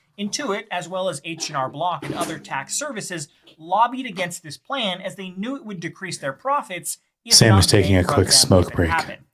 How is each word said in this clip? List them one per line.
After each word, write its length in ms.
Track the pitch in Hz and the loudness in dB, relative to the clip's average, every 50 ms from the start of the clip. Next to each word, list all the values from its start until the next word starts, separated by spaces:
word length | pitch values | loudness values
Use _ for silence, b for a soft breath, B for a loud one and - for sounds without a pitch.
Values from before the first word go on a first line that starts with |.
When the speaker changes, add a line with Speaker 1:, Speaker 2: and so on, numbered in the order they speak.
| _ _ _ | _ _ _
Speaker 1:
Intuit, 480 | - 202 202 - - 294 202 196 220 220 - | -8 -8 -6 -6 -4 -4 -4 -4 -4 -6 -6
as 180 | 185 175 156 | -8 -8 -6
well 220 | 170 185 185 190 185 | -6 -6 -4 -4 -4
as 120 | - 143 - | -4 -6 -8
H 240 | 165 165 160 - - | -10 -10 -8 -8 -6
and 80 | 151 | -4
R 120 | 139 131 131 | -4 -4 -4
Block 360 | 131 143 165 180 170 147 - | -4 -4 -4 -4 -4 -4 -6
and 80 | 143 143 | -8 -6
other 240 | - - 156 160 | -6 -6 -6 -8
tax 380 | 143 143 - 151 139 139 - - | -10 -10 -8 -8 -8 -8 -6 -8
services, 540 | - 285 302 240 202 - - 185 160 147 - b b b b b | -6 -6 -6 -8 -8 -10 -8 -8 -10 -10 -12 b b b b b
lobbied 480 | b 156 170 185 208 233 240 262 254 269 | b -6 0 2 2 2 2 0 -4 -10
against 380 | 240 175 180 180 175 175 - - | -8 -6 -6 -6 -6 -6 -10 -14
this 140 | 151 143 | -16 -16
plan 440 | - _ - 269 269 226 190 180 175 | -14 _ -8 -6 -4 -2 -4 -4 -6
as 140 | - 185 - | -8 -10 -10
they 160 | 202 190 185 | -10 -12 -12
knew 240 | 180 190 208 254 277 | -8 -8 -6 -6 -8
it 100 | 269 233 | -8 -10
would 140 | 214 196 165 | -12 -10 -8
decrease 400 | 170 156 - - 190 175 147 - | -10 -10 -10 -10 -10 -10 -10 -6
their 140 | 151 139 139 | -6 -8 -8
profits 640 | - - 175 185 262 226 - 180 170 - - - - _ _ _ _ - | -6 -4 -2 -2 -2 -4 -6 -10 -10 -8 -10 -10 -12 _ _ _ _ 0
if 80 | 233 220 | 6 8
Speaker 2:
Sam 160 | - - 113 | 8 8 8
Speaker 1:
not 100 | 104 98 | 8 6
Speaker 2:
is 80 | 87 | 6
taking 280 | - - 104 90 95 98 | 6 4 4 4 6 4
a 40 | 90 | 4
Speaker 1:
bankrupt 160 | 92 - - | 4 4 4
Speaker 2:
quick 120 | 104 90 | 2 4
Speaker 1:
them 80 | - - | 4 4
Speaker 2:
smoke 300 | - - - 98 90 87 | 4 6 6 6 6 6
Speaker 1:
if 40 | - - | 4 0
it 20 | |
Speaker 2:
break. 140 | - 87 80 | 0 0 0
Speaker 1:
happened. 320 | 82 160 - - - - _ _ | 0 -2 -2 -4 -10 -16 _ _